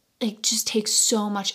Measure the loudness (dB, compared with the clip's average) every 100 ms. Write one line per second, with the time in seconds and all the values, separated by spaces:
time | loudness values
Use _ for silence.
0 | _ -4 -4 -2 -2 0 0 0 0 2
1 | 2 2 0 -2 -4